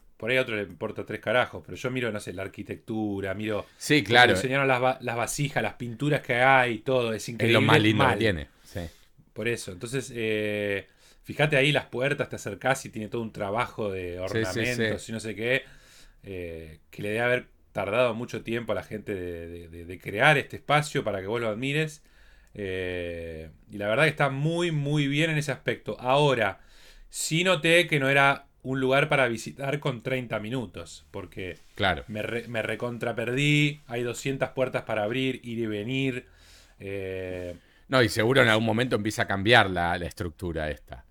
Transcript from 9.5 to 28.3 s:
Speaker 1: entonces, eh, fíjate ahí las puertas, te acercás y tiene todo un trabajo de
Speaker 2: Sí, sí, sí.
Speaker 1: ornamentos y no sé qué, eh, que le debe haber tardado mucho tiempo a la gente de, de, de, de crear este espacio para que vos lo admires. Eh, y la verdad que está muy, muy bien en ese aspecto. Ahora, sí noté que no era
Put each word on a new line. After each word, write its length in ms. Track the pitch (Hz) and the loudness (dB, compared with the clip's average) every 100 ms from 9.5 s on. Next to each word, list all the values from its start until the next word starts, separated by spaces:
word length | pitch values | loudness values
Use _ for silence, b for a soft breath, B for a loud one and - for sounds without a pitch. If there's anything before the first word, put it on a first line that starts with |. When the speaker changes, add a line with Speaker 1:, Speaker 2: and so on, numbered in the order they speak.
| 117 - | -4 -8
Speaker 1:
entonces, 400 | 90 117 135 117 | -10 -8 -6 -6
eh, 760 | 120 110 107 107 104 101 98 - b b b | -6 -2 -2 -2 -2 -2 -4 -6 b b b
fíjate 340 | - 131 151 143 | -12 0 2 4
ahí 140 | 143 | 4
las 140 | 135 - | 2 -2
puertas, 420 | 120 139 143 120 | -4 -2 -2 -4
te 80 | 110 | -6
acercás 480 | - 98 131 135 107 | -10 -2 0 0 -2
y 40 | |
tiene 180 | 110 107 | -8 -6
todo 140 | 120 | -6
un 100 | 113 | -8
trabajo 580 | - 98 110 120 - 104 | -6 -4 -2 -4 -4 -6
de 280 | 95 90 87 95 | -4 -6 -6 -4
Speaker 2:
Sí, 180 | 113 | -2
sí, 220 | 113 92 117 | -2 -2 -2
sí. 180 | 120 | 0
Speaker 1:
ornamentos 240 | 110 101 - | -2 -2 -6
y 40 | |
no 80 | 110 | -8
sé 140 | 110 101 | -8 -6
qué, 280 | 117 131 b b b b b b | -2 -2 b b b b b b
eh, 560 | - 92 87 82 80 78 _ | -12 -10 -10 -10 -14 -20 _
que 120 | - | -10
le 60 | 104 | -4
debe 100 | 110 | -2
haber 280 | 120 123 - _ _ | 0 0 -2 _ _
tardado 420 | - 98 113 123 | -4 0 2 2
mucho 280 | 110 120 110 | 0 -8 -8
tiempo 300 | - 117 110 | -6 -6 -4
a 20 | |
la 80 | 95 | -6
gente 320 | - 110 98 | -6 -10 -8
de, 320 | 98 90 85 85 | -6 -6 -8 -10
de, 200 | 85 85 | -14 -14
de, 160 | 85 | -14
de 140 | 85 92 | -12 -12
crear 380 | - 101 143 143 | -8 2 4 4
este 180 | - 104 | 0 -12
espacio 480 | - 147 147 143 | 0 0 2 -4
para 160 | 107 98 | -2 -4
que 60 | 95 | -4
vos 120 | 117 | -2
lo 80 | 113 | -2
admires. 540 | 107 135 147 156 - b b b b b | -2 -2 -2 -4 -8 b b b b b
Eh, 960 | - 98 92 90 90 87 85 82 80 80 - - | -8 -6 -4 -4 -4 -6 -8 -10 -12 -14 -18 -16
y 80 | 104 | -6
la 100 | 104 | 0
verdad 160 | 117 | 2
que 60 | 151 | 2
está 200 | 147 143 | 2 0
muy, 420 | 135 151 170 175 | 0 -2 0 -2
muy 340 | 156 143 151 139 | -2 0 0 0
bien 220 | 143 165 | 0 0
en 80 | 151 | 0
ese 140 | 143 | -2
aspecto. 440 | 123 - 113 - 104 | -4 -4 -6 -8 -6
Ahora, 600 | 123 139 147 123 101 - b b b b b | 2 4 4 4 0 -2 b b b b b
sí 340 | - - 156 | -8 -2 2
noté 420 | 185 175 165 170 165 | 4 2 6 4 4
que 140 | 151 | 2
no 80 | 135 | 4
era 380 | 143 139 | 6 6